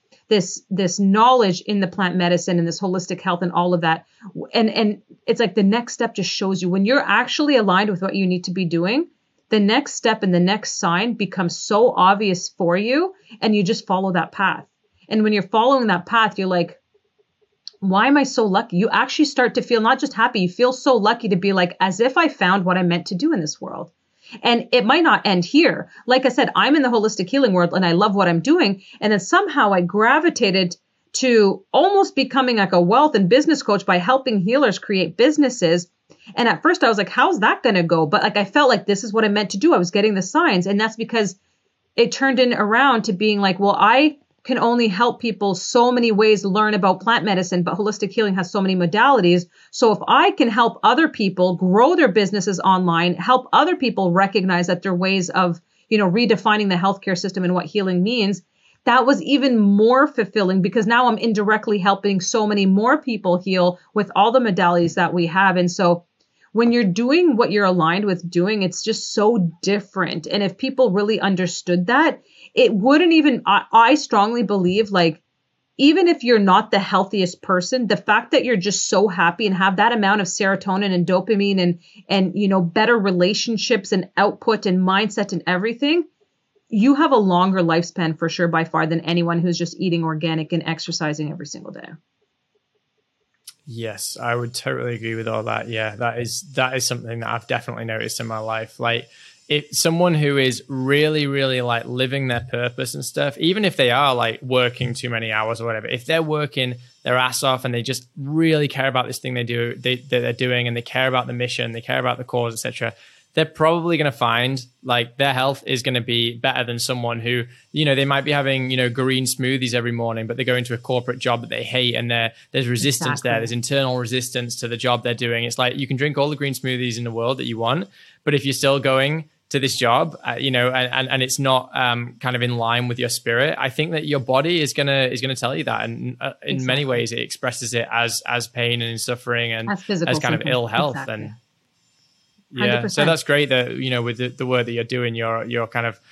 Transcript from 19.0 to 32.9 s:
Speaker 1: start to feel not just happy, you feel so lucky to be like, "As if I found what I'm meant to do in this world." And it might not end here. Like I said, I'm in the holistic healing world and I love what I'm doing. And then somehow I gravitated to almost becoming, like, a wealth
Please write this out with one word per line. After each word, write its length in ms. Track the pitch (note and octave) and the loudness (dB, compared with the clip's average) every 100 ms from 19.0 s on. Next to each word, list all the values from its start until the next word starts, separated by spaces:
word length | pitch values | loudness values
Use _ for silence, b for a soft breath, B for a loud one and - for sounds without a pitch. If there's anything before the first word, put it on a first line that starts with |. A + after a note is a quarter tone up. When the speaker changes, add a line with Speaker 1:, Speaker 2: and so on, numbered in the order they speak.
| C4 - D4 | 0 0 0
Speaker 1:
start 300 | - B3 B3 | 2 0 0
to 80 | |
feel 180 | - A#3 | 0 2
not 180 | A3+ C4 | 2 0
just 140 | C#4 | -2
happy, 280 | - A#3+ A3 | 0 0 0
you 80 | F3+ | -2
feel 220 | G3+ B3 | 2 0
so 260 | B3+ C#4+ A#3 | 2 2 2
lucky 320 | G#3 A#3 G#3+ | 2 0 0
to 60 | F#3 | 0
be 160 | G3 | 2
like, 240 | F#3+ F3+ - | 2 0 0
"As 200 | F#3+ F#3 | -2 0
if 160 | B3 E4+ | 0 2
I 120 | D#4+ | 0
found 360 | - F#3 G3+ | 2 2 2
what 140 | F3+ F#3 | 2 0
I'm 120 | F3 | 2
meant 180 | F3 - | 0 -4
to 80 | F3+ | -4
do 180 | D#4 | 0
in 60 | B3 | 0
this 200 | D3+ - | -4 -8
world." 300 | - D#3 D#3 _ _ B B A3+ | -12 -12 -14 _ _ B B -4
And 260 | A#3+ A#3 - | 0 0 2
it 140 | B3 G#3 | 2 4
might 160 | D#4+ | 4
not 240 | D#4+ G3+ G#3 | 4 2 2
end 200 | F3+ F3 | 0 2
here. 440 | C#4+ D4+ - - B - | 4 4 2 -8 B 0
Like 220 | C4 C4 | 2 2
I 20 | |
said, 220 | - B3+ F#3 | 2 0 2
I'm 200 | A#3 D#4 | 2 4
in 80 | |
the 60 | B3+ | 4
holistic 380 | A3+ G#3+ - F3 | 2 0 -2 -2
healing 260 | C#4 A#3+ | 2 2
world 200 | F3+ F3 | 4 2
and 100 | F3+ | 2
I 100 | F3 | 2
love 200 | E3+ G#3 | 4 2
what 140 | G3 F3 | 2 2
I'm 140 | E3 | 2
doing. 420 | C4 F4 D4+ - B B | 2 2 2 -2 B B
And 100 | G#3+ | 0
then 80 | G#3 | 0
somehow 540 | - F4+ G4+ C#4+ G#3 | 2 0 2 2 2
I 80 | F#3+ | 2
gravitated 960 | F3 G#3 A3+ D4 E4+ - G3+ F#3+ F3+ - _ _ _ | 0 2 4 4 2 2 0 2 0 -4 _ _ _
to 520 | - C4 A3+ G3 - _ | -2 2 4 4 2 _
almost 420 | C4 F#4 G4+ F#4+ C#4 | 2 4 4 2 0
becoming, 420 | - C4+ B3+ A3 | -2 0 0 2
like, 160 | F#3+ | 2
a 60 | F3+ | 4
wealth 360 | F3 | 4